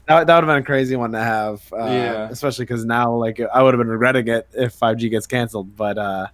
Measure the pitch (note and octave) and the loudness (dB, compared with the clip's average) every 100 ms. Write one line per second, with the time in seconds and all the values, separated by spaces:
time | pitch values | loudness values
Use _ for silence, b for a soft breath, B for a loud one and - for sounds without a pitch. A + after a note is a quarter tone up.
0 | - D#3+ E3 E3+ D#3 D3 C3 C3+ C3 C3 | 2 4 6 4 4 2 0 0 0 -2
1 | A#2 A2+ A2+ A2 G#2+ G#2 - G#2 A#2 B2+ | -4 -2 -2 -2 -2 -6 -10 -8 -4 -2
2 | A#2+ A2+ A2 A#2+ C#3+ A#2+ A#2+ A#2+ A2+ A#2 | -2 -6 -8 -6 -6 -4 -6 -6 -2 0
3 | A#2+ A#2 A2+ A2 A2+ B2 C3 B2+ A#2 A2+ | 0 0 -2 -4 -2 4 4 4 0 0
4 | B2 C3 A#2 A#2 - A2 B2 - A#2 A2+ | 2 2 0 -2 -4 -4 -4 0 0 0
5 | A2+ A2 - B2 A#2 A2 F#2+ G2+ G#2 G2+ | -2 -4 -2 -2 -2 -6 -10 -6 -4 -4
6 | G2+ F#2+ F#2+ | -4 -6 -8